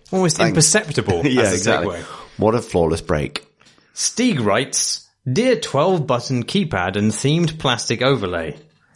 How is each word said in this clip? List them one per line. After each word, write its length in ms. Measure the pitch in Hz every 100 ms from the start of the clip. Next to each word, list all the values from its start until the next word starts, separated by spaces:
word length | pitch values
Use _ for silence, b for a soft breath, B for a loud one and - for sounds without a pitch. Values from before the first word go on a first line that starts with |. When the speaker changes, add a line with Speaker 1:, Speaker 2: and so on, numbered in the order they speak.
| -
Speaker 1:
Almost 260 | 190 180 -
Speaker 2:
Thanks. 120 | 113
Speaker 1:
imperceptible 760 | 170 151 214 180 139 107 87 135
Speaker 2:
<laughs> 0 |
Yeah, 160 | 127
Speaker 1:
as 100 | 107
a 40 | 92
Speaker 2:
exactly. 420 | 104 76 98 82
Speaker 1:
segue. 60 | - B B -
Speaker 2:
What 160 | 104 117
a 60 |
flawless 400 | - 92 82 82
break. 440 | - 78 67 - - _ b b b -
Speaker 1:
Stieg 500 | - - 254 151 104
writes, 640 | 104 139 - - - - _ 127
Dear 300 | 135 254 226
twelve 460 | - 135 170 185 135
button 360 | 120 - 127
keypad 520 | 113 202 185 98 87 101
and 160 | 107
themed 460 | 107 139 160 165 160
plastic 420 | 139 117 - 113
overlay. 540 | 127 131 95 87 80 - - b b